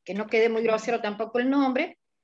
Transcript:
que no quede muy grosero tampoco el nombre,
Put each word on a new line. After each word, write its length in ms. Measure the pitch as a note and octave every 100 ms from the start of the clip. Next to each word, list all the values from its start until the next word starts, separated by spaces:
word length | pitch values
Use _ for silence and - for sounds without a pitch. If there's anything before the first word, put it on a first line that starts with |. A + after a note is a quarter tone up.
| -
que 80 |
no 120 | F#3+ G#3+
quede 240 | A3+ A3+
muy 140 | A3+
grosero 380 | A3+ A3 A3 A#3
tampoco 380 | A3 G#3 A3 B3
el 100 | B3+
nombre, 500 | C#4 C4+ B3+ E4 - _ _